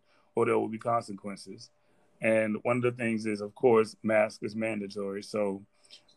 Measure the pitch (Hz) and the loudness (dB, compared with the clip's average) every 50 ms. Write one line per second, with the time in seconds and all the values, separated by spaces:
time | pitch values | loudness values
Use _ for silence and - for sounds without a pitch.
0 | _ _ _ _ _ _ _ 117 117 120 113 110 110 107 110 110 - 120 117 117 | _ _ _ _ _ _ _ 0 2 4 2 2 0 -2 -4 -4 -2 0 0 0
1 | 113 - 101 98 - 104 98 92 - 95 95 117 - - _ _ _ _ _ _ | -2 -4 -10 -12 -12 -12 -12 -12 -14 -16 -18 -18 -20 -20 _ _ _ _ _ _
2 | _ _ _ _ - 113 110 110 110 107 107 107 - 123 120 123 120 123 120 123 | _ _ _ _ 0 2 2 2 2 0 -2 -2 0 0 0 2 2 0 0 0
3 | 123 113 113 107 107 110 107 101 104 101 - - - 131 117 110 110 107 - - | -2 -2 -2 -2 -2 -2 -4 -4 -6 -8 -2 2 4 6 6 6 4 2 -2 -4
4 | - 107 110 107 107 110 - - - - 104 110 110 110 110 104 101 98 101 107 | 0 2 4 4 4 2 0 -6 -8 -8 -6 -4 -4 -4 -4 -4 -6 -8 -6 -6
5 | 101 98 98 101 101 - - 107 104 101 95 98 101 - _ _ _ _ - - | -6 -6 -6 -8 -8 -6 -4 -2 -2 -2 -2 -4 -8 -14 _ _ _ _ -20 -20
6 | _ _ _ | _ _ _